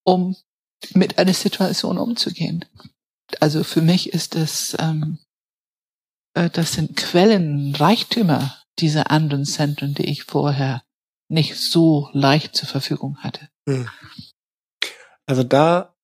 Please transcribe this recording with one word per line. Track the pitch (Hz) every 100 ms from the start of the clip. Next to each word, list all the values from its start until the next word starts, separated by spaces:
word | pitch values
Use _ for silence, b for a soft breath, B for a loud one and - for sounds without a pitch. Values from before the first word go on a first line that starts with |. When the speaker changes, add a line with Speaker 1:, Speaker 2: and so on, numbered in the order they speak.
Speaker 1:
um | - 185 180 185 _ _ _ _ -
mit | 185 185 -
einer | 185
Situation | 180 - - 185 - - 185
umzugehen. | 226 233 - 175 160 165 - _ - _ _ _ _ -
Also | 151 156
für | 143 -
mich | 165 180 -
ist | 170 - 165
es, | 160 - - -
ähm, | 160 156 156 160 _ _ _ _ _ _ _ _ _ _ _
äh, | - 170
das | - 165
sind | - 156 -
Quellen, | - 175 202 208 160 143 143
Reichtümer, | 143 151 220 - - 190 143 135 - _ -
diese | 160 151 -
anderen | 151 156 139
Zentren, | 139 - 147 147 143
die | 143 -
ich | -
vorher | - 147 143 139 135 127 - _ _ _ _
nicht | 160 151 -
so | - 170 165 151 139
leicht | 139 139 151 -
zur | - 143
Verfügung | 139 - 147 139 143
hatte. | 147 - 151 _ -
Speaker 2:
Hm. | 135 117 - - - - _ _ _ _ _ B B B B -
Also | 131
da, | 123 139 160 175 190 _